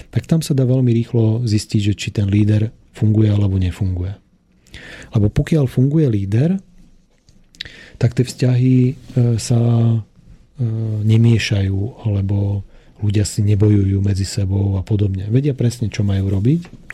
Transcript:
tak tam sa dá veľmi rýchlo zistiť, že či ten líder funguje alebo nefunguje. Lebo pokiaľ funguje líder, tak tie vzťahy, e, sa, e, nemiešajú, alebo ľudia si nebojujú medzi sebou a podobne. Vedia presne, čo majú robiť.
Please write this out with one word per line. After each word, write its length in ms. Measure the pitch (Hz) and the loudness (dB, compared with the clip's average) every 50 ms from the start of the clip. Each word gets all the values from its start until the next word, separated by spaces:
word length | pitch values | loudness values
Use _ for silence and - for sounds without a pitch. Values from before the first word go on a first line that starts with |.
| - - | -14 -8
tak 160 | - 120 - | -6 -6 -2
tam 160 | - 165 160 | -2 -2 -2
sa 160 | 151 - 147 131 | 0 -2 -2 0
dá 80 | 131 | 0
veľmi 240 | 123 131 135 127 120 | 0 2 2 2 2
rýchlo 560 | 117 117 117 - - 117 110 110 110 117 123 | 2 0 -2 -2 0 0 2 2 0 0 0
zistiť, 360 | 110 104 104 - - - 107 | 0 0 0 -2 0 -2 -2
že 120 | 101 104 98 | 0 0 -2
či 160 | - - 107 | -4 -4 -6
ten 180 | - - 101 98 | -4 -2 0 2
líder 460 | 101 104 107 104 107 104 110 110 - - _ _ - | 2 2 2 2 2 0 0 -4 -8 -12 _ _ -8
funguje 360 | - 110 107 107 110 110 104 | -2 0 2 2 4 2 2
alebo 320 | 101 101 101 98 95 95 | 2 2 0 0 0 0
nefunguje. 560 | 92 90 82 - 98 95 90 87 90 95 98 - _ _ _ _ _ _ _ _ _ _ - - - - - - - - - | -2 -2 -2 -4 -4 -4 -4 -4 -6 -8 -10 -12 _ _ _ _ _ _ _ _ _ _ -20 -20 -20 -20 -20 -20 -12 -4 -2
Lebo 160 | 110 101 104 | 0 0 0
pokiaľ 400 | - - 147 - 170 151 135 123 | 0 0 -2 0 0 0 0 0
funguje 400 | - 127 127 139 147 165 151 131 | 0 0 0 2 2 2 2 2
líder, 480 | 110 101 98 95 107 117 143 170 196 190 - _ - - - - _ _ _ _ _ _ _ _ - _ _ _ _ - - - - - - - - - | 0 -2 -2 -2 0 0 0 0 0 -2 -6 _ -20 -20 -20 -20 _ _ _ _ _ _ _ _ -20 _ _ _ _ -20 -18 -18 -20 -20 -20 -18 -8 -2
tak 160 | - 120 - - | -2 -2 0 0
tie 80 | 123 | -2
vzťahy, 500 | - - - 131 127 127 123 127 127 127 127 123 127 | -2 -2 -2 -2 0 2 2 2 4 4 4 2 2
e, 40 | 143 - - - - 127 120 120 117 110 | 0 -4 -10 -6 -2 0 2 2 0 0
sa, 240 | - - 123 117 | -2 0 0 2
e, 360 | 117 117 117 117 117 117 113 113 107 _ _ _ - - - - _ _ _ - 123 113 110 113 113 110 107 107 104 | 2 2 2 2 2 2 2 0 -4 _ _ _ -20 -20 -20 -20 _ _ _ -6 -6 -4 -4 -4 -4 -4 -4 -2 0
nemiešajú, 1040 | 107 110 113 117 117 117 107 - - 107 98 98 95 98 98 101 - - - - 110 | 2 4 6 6 6 4 4 2 0 0 0 0 0 -2 -2 -4 -6 -8 -6 -4 -2
alebo 560 | 101 101 98 98 101 101 101 101 101 101 98 - - - _ - - - 104 | -2 0 0 0 -2 -2 -2 -2 -4 -4 -6 -10 -18 -20 _ -20 -12 -6 -4
ľudia 160 | 104 98 107 | -2 0 0
si 240 | 101 - - - 104 | 0 -2 -2 -2 0
nebojujú 560 | 101 107 98 107 107 104 101 98 98 98 98 | 2 2 4 4 4 4 4 2 2 0 0
medzi 240 | 98 101 98 95 98 | 0 0 0 -2 -4
sebou 540 | - - 104 98 92 98 98 101 98 98 95 | -6 -4 -4 -4 -2 0 0 0 0 -2 -2
a 20 | |
podobne. 480 | 92 - 110 98 104 98 98 95 95 104 | -2 -2 -2 0 0 -2 -2 -4 -4 -2
Vedia 240 | 113 131 139 147 131 | 0 0 0 0 -2
presne, 400 | - 117 117 - - 113 98 - | -2 -2 -2 -2 -2 -6 -6 -4
čo 80 | - | -2
majú 240 | 104 101 98 98 95 | -2 0 0 0 0
robiť. 640 | 98 98 98 101 127 160 170 175 - - - - - | 0 -2 0 0 0 0 0 -2 -8 -18 -20 -10 -4